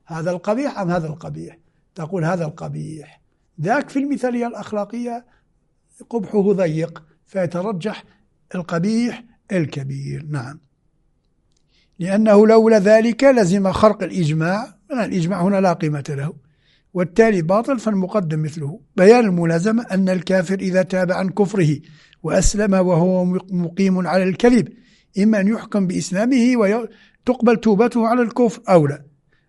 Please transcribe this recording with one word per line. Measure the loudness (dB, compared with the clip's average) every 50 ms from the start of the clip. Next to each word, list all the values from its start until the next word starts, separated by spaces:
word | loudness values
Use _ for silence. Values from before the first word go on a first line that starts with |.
| _
هذا | -14 -10 -8 -6 -6
القبيح | -6 -4 -4 -4 -4 -2 -4 -6 -6 -6
أم | -4 -2
هذا | -2 -2 -4
القبيح؟ | -6 -10 -12 -14 -14 -14 -14 -14 -16 -18 _ _ _ _ _ _ _ _
تقول: | -14 -12 -8 -6 -4 -2
"هذا | -2 -2 -4 -4
القبيح". | -6 -10 -12 -12 -12 -10 -10 -12 -12 -14 -16 -18 -20 _ _ _ _ _ _ _ _ _ -4
ذاك | -2 0 0 0 -2 -2
في | -4 -4
المثالية | -4 -4 -4 -4 -4 -4 -2 -4 -4
الأخلاقية | -6 -8 -10 -12 -8 -6 -6 -6 -6 -8 -10 -8 -8 -10 -12 -14 _ _ _ _ _ _ _ _ _ _ _ _ _ _ -20 -12 -8
قبحه | -6 -6 -6 -2 0 2 2 2 2
ضيق، | 2 0 0 -2 -2 -4 -6 -8 -14 -20 _ _ _ _
فيترجح | _ -6 -4 -4 -4 -4 -4 -4 -6 -6 -6 -6 -8 -10 -10 -16 _ _ _ _ _ _ _ _ -12 -10
القبيح | -10 -6 -4 -4 -2 0 0 0 0 -2 -2 -4 -8 -14 _ _ _ _ -4
الكبير. | -2 -2 -2 -4 -6 -8 -8 -8 -10 -10 -10 -10 -10 -10 -10 -8
نعم. | -8 -8 -8 -10 -14 -18 _ _ _ _ _ _ _ _ _ _ _ _ _ _ _ _ _ _ _ _ _ _ _ _ _ _ _ -8
لأنه | -4 -2 0 2 4 6 6 8 8
لولا | 8 8 6 6 6 4 4
ذلك | 6 6 4 4 4 2 0 4 4
لزم | 4 6 4 4 2 2 0 0 0
خرق | 2 4 4 4 4 2 -4
الإجماع، | -6 -4 -2 -2 0 0 0 0 -2 -2 -4 -6 -10 -16 _ _ -8
الإجماع | -6 -6 -4 -2 -2 -2 -2 -2 -2 0
هنا | 0 0 2 2
لا | 2 0 0
قيمة | 0 -2 -4 -4 -4 -6 -8
له، | -8 -6 -8 -8 -10 -12 _ _ _ _ _ _ _ _ _ _ -4
والتالي | -4 -4 0 2 4 4 4 4 2
باطل، | 0 0 0 0 0 -2 -4 -2
فالمقدم | -2 -2 -2 -2 -2 -2 -2 -2 -2 -2 -2 -4 -4
مثله. | -6 -6 -8 -10 -10 -10 -14 _ _ 0
بيان | 4 6 8 8 6 4
الملازمة | 2 0 0 0 0 0 0 0 -2 -2 -2 -4
أن | -2 -2 -2 0 0
الكافر | 0 -2 -2 0 0 0 0 -2 -4 -4
إذا | -2 -2 0 0
تاب | 0 0 -2 -2 0 -2
عن | -2 -2 -4 -2
كفره | -2 -2 -2 0 0 0 0 0 0 -2 -6 -14 -20 -20 _ _ _ _ -4
وأسلم | -2 0 2 2 2 2 0 0 2 2
وهو | 2 2 2 2 2 2 2 2 0 0
مق-، | 0 -2 -4 -4 -4 -4
مقيم | -4 -4 -4 -2 0 0 2 0 0 0
على | 0 0 0 0
الكذب، | 0 0 2 4 4 4 4 2 -2 -6 -18 _ _ _ _ _ _ -2 0
إما | 2 2 2 2
أن | 2
يحكم | 0 0 -2 -4 -4 -2 -2 -2
بإسلامه | -2 -2 -4 -6 -4 -4 -2 0 2 2 2 4 2 2
وتقبل | 2 2 2 0 -2 -4 -8 -14 _ _ _ _ _ -4 -4 -2 2 2 2 2
توبته | 4 2 2 4 4 2 2 2 0 0
على | 2 2 0
الكفر | 0 0 0 0 0 0 0 -2 0 4
أو | 4 4 4
لا. | 2 -2 -6 -12 _ _ _ _ _ _ _ _